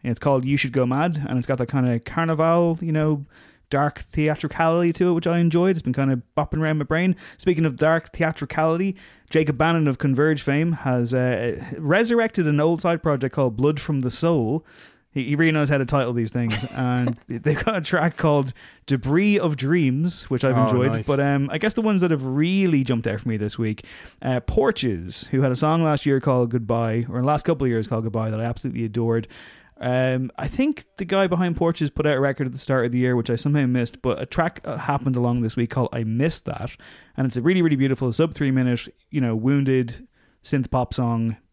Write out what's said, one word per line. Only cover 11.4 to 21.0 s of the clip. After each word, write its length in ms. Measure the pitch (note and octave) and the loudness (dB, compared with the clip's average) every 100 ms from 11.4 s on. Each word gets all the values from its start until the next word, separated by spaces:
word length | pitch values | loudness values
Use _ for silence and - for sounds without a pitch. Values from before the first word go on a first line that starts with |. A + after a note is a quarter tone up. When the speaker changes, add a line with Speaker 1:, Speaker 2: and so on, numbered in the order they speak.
| A#2+ F#2+ - - | -2 -6 -8 -6
Speaker 1:
resurrected 680 | D3+ F#3 A#3 A#3 A3+ - D#3 | 0 2 4 2 2 0 2
an 140 | D3 | 2
old 220 | D#3 E3+ | 2 2
side 200 | F3 E3+ | 0 0
project 320 | E3 C#3+ C3 | 0 0 -2
called 220 | - C3 A2 | 0 -2 2
Blood 240 | C#3 D3+ | 0 0
from 220 | - C#3+ | -2 -2
the 80 | B2 | -2
Soul, 560 | - E3+ E3 A2 D3+ - - - _ _ C#3 | 0 0 2 0 -2 -6 -20 -20 _ _ -8
he, 80 | |
he 100 | C3 | -2
really 160 | C#3+ E3 | 2 2
knows 180 | D#3 C#3+ | 2 2
how 80 | C#3+ | 2
to 60 | B2+ | 2
title 260 | C#3+ B2 | 0 0
these 180 | A#2+ A2 | 0 -2
things. 240 | B2 A#2 G#2 - | -2 -2 -2 -6
Speaker 2:
<laughs> 60 | - | -4
Speaker 1:
And 400 | B2+ B2 B2 A#2+ - | -2 0 -2 -4 -8
they've 360 | A#2 C#3+ D3 | -4 -2 0
got 100 | - G#3 | 0 -2
a 40 | |
track 360 | D3+ F3 D#3+ - | 0 0 0 0
called 340 | D#3+ D3 C3+ - - - | 2 2 0 -6 -20 -20
Debris 540 | - C3+ C3+ D#3 G#3 G3+ | -4 -2 2 2 4 2
of 180 | F3 D3 | 2 -2
Dreams, 680 | C3+ F3 C#3 C3 F3 - - | 0 2 2 2 -2 -4 -4
which 140 | B2+ | 0
I've 120 | C3+ B2 | 2 2
Speaker 2:
Oh, 80 | |
Speaker 1:
enjoyed. 280 | A2 B2 C3 | 4 4 2
Speaker 2:
nice. 140 | A2+ | 0